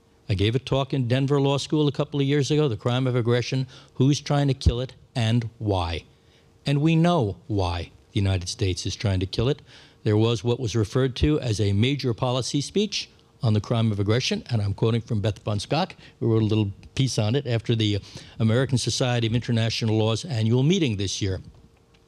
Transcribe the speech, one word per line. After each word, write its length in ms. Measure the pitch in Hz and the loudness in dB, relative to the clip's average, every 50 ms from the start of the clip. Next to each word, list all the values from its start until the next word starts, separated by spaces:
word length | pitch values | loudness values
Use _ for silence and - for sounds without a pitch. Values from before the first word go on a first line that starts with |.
| _ _ _ _ _ - | _ _ _ _ _ -2
I 60 | 104 | 0
gave 200 | 90 98 110 113 | 2 2 2 0
a 40 | 135 | 0
talk 340 | - - 139 135 139 - 156 | -2 0 -2 -2 0 -2 -2
in 160 | 135 123 113 | -2 0 0
Denver 320 | 127 135 139 131 143 143 | 0 0 2 2 2 2
Law 160 | 139 139 143 | 2 2 2
School 300 | 135 - - 156 151 151 | 0 -2 -2 0 2 2
a 40 | 143 | 2
couple 300 | 135 - 147 - - 143 | 0 -2 -4 -2 0 -2
of 40 | 139 | 0
years 240 | 135 143 147 135 120 | 2 2 2 2 2
ago, 200 | 151 147 151 139 | 2 2 2 2
the 80 | 107 | 0
crime 300 | - - 123 120 127 135 | -2 -2 0 0 2 2
of 80 | 127 120 | 0 0
aggression, 520 | 127 110 120 120 123 117 - 139 135 135 - - - - - _ | 0 2 2 2 2 0 0 -2 -4 -4 -6 -10 -20 -20 -8 _
who's 260 | - 127 139 147 - | 2 2 4 2 2
trying 260 | - - 147 143 143 | 0 0 0 2 2
to 60 | 139 131 | 2 0
kill 260 | - - - 120 120 | 2 0 0 0 0
it 140 | 127 - - - - _ - | -4 -8 -12 -18 -18 _ -4
and 340 | 123 113 110 117 120 117 113 - | -2 0 2 2 0 0 -2 -8
why. 460 | - 113 104 98 92 85 85 82 76 - - _ _ _ _ _ _ _ _ _ _ - | -6 -2 0 0 0 0 -2 -4 -8 -10 -12 _ _ _ _ _ _ _ _ _ _ -2
And 140 | 143 143 143 | -2 0 2
we 160 | 147 160 165 | 2 4 4
know 400 | 160 165 175 175 160 117 98 90 - - | 4 4 4 4 2 2 0 -2 -6 -6
why 440 | - 107 98 92 87 87 87 85 - - - - _ - | -4 -2 0 0 0 -2 -4 -8 -10 -14 -20 -14 _ -2
the 60 | 107 | 0
United 280 | 98 95 95 92 90 | 0 2 0 0 -2
States 380 | - - - 104 95 87 - - | -6 -6 -4 -2 -2 -2 -4 -6
is 100 | 98 - | -8 -6
trying 240 | - - 101 95 95 | -4 -2 -2 0 0
to 60 | 101 | -2
kill 240 | - - - 113 131 | -2 -2 -2 -2 -2
it. 120 | 147 - - - - - - - _ _ - | -2 -4 -8 -20 -20 -20 -20 -20 _ _ 0
There 120 | 113 104 | 2 2
was 280 | 107 110 117 120 - - | 4 4 4 2 0 0
what 160 | 117 120 123 | -2 -2 -2
was 180 | 131 101 - | -2 -2 0
referred 380 | 117 104 - - 131 131 135 120 | 0 -2 0 0 0 0 0 0
to 240 | - 151 151 151 - | 0 0 2 2 0
as 180 | - 120 104 95 | 0 -2 -2 0
a 140 | 104 101 98 | 0 0 2
major 400 | 98 117 135 147 135 - 127 113 | 2 2 2 2 0 -2 -2 -2
policy 480 | - 135 123 123 131 120 - - 143 | -2 -2 -2 0 -2 -2 -2 -2 -4
speech 480 | 135 - - 190 214 208 - - - - _ _ _ _ _ - | -2 -2 0 0 0 0 -2 -6 -8 -10 _ _ _ _ _ -4
on 120 | - 113 107 | 0 2 2
the 60 | 107 | 2
crime 320 | 98 - 123 113 113 113 | 0 0 -2 0 0 0
of 80 | 104 98 | 0 0
aggression, 440 | 101 101 110 127 - - 208 202 - - | 0 0 0 0 0 -2 -4 -4 -6 -4
and 120 | 120 110 | -4 -2
I'm 120 | 101 98 98 | -2 -2 -2
quoting 280 | - 123 113 117 117 | 0 0 0 0 0
from 180 | 113 - 120 104 | -2 -4 -4 -2
Beth 240 | 98 110 101 - - | -2 -2 -4 -4 -6
Bunskok, 480 | 110 104 101 - - 139 151 185 - - - - - - - | -4 -4 -4 -4 -2 -2 -2 -2 -4 -6 -16 -20 -20 -10 -4
who 100 | 120 117 | 0 2
wrote 100 | 110 110 | 2 2
a 40 | 110 | 2
little 260 | 101 107 107 107 98 - - - - - | 2 2 2 0 0 -4 -10 -16 -8 -2
piece 240 | - 135 120 - - | -2 0 0 0 0
on 160 | 107 104 123 | 0 0 0
it 100 | 143 - | -2 -2
after 300 | 123 117 110 - - 120 | -2 -4 -2 0 0 0
the 240 | 110 110 104 101 98 - - - - - - - - | 0 2 0 0 -2 -6 -8 -18 -20 -20 -12 -4 0
American 380 | 113 110 110 127 139 131 131 | 2 2 2 2 2 0 0
Society 500 | 117 - 120 - - 139 123 120 120 113 | -2 -2 -2 -2 -2 0 0 0 0 0
of 80 | 110 113 | 0 0
International 640 | 123 - - 120 113 113 113 - - 117 110 107 | -2 -2 0 0 0 0 0 -2 -2 -2 0 2
Law's 260 | 110 107 110 113 110 - | 2 2 2 0 -2 -4
annual 400 | 180 131 110 110 113 117 127 135 | -4 -4 -2 0 2 2 2 2
meeting 320 | 156 190 202 160 123 107 | 2 2 2 2 0 -2
this 260 | 92 98 90 - - | -2 -4 -4 -4 -4
year. 200 | 104 95 92 - - - - - - - _ _ _ _ _ _ _ | -4 -4 -4 -6 -8 -14 -20 -20 -20 -20 _ _ _ _ _ _ _